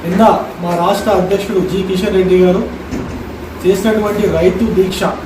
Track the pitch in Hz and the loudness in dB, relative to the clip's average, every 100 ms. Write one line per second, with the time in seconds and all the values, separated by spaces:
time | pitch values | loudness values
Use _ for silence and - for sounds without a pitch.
0 | 175 196 220 - - - 175 170 185 202 | -2 4 4 4 -4 -8 -4 0 0 0
1 | 220 190 180 196 - 190 165 196 190 185 | 0 0 2 0 0 -2 0 -2 -2 -2
2 | 208 185 185 185 180 190 240 - - - | 0 2 4 4 4 2 -2 -8 -10 -8
3 | - - - - - - 180 190 220 214 | -8 -10 -12 -12 -14 -2 0 2 2 0
4 | 208 208 190 160 180 185 226 175 190 - | 0 0 0 2 2 2 0 2 0 0
5 | - - | -4 -4